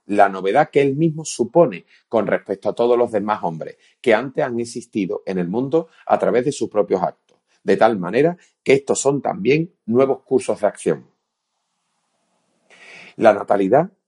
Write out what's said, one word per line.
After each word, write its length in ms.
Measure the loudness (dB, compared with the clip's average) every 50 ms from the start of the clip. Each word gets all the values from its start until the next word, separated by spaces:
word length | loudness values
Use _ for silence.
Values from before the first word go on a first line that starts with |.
| _
la 220 | -2 2 4 4 4
novedad 420 | 2 -2 -2 0 2 2 0 2
que 120 | 2 2 2
él 140 | 2 2
mismo 280 | 0 0 -2 -2 -4 -10
supone 640 | -8 -6 -4 -4 0 2 2 2 2 0 -6 -14 _ _ _ _ _
con 180 | -2 -2 0
respecto 420 | 0 -2 -2 -2 -4 -8 -6 -6 -4
a 60 | -2
todos 240 | 0 0 2 2 2
los 140 | 0 0 -2
demás 280 | -4 -2 -4 -4 -4 -4
hombres 340 | -6 -8 -8 -10 -14 -16 _ _ _ _ _
que 140 | 0 2 2
antes 300 | 2 0 -2 -4 -4 -4
han 140 | -4 -4 -6
existido 640 | -6 -8 -10 -14 -14 -8 -6 -4 -4 -4 -4 -6 -8
en 120 | -6 -6 -4
el 100 | -4 -4
mundo 400 | -4 -4 -2 -2 -2 -2 -2 -4 _ _ _
a 120 | -2 -2 0
través 260 | 0 0 0 0 0
de 60 | -2
sus 180 | -4 -4 -6 -4
propios 340 | -2 -2 0 0 0 -2 -2
actos, 360 | -4 -6 _ _ _ _ _ _ _ _ _ -2
de 140 | 0 2
tal 220 | 4 4 2 2 0
manera 360 | -4 -2 0 0 0 0 0 -4 _ _ _ _ 0
que 80 | 2 2
estos 280 | 2 2 0 -4 -2
son 220 | 0 0 0 0 -2
también 500 | -4 -6 -2 0 0 0 0 -2 -4 _ _ _
nuevos 360 | -2 0 2 2 2 0 -4 _
cursos 360 | -2 -2 0 0 -2 -4 -2
de 60 | -2
acción. 400 | -4 -4 -4 -4 -4 -4 -4 -6 _ _ _ _ _ _ _ _ _ _ _ _ _ _ _ _ _ _ _ _ _ _ _ _ _ _ _ _ _ _ _ _ _ _ -20 -20 -20 -20 -20 -20 -18 -4
La 180 | 2 4 4 4
natalidad 600 | 4 2 0 0 0 2 4 4 2 2 0 -6 _ _